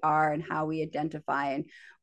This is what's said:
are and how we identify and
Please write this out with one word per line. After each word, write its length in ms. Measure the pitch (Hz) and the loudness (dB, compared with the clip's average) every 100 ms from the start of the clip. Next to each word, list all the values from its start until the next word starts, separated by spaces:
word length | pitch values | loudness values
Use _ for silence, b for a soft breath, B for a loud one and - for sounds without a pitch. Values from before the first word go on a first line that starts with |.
are 300 | 156 156 156 | 2 4 4
and 100 | 151 | 2
how 220 | 165 156 | -2 -2
we 160 | 156 160 | -2 -2
identify 720 | 151 147 156 156 - 139 143 | -2 -2 -4 -4 -2 -2 0
and 160 | 139 151 b b b | -2 -6 b b b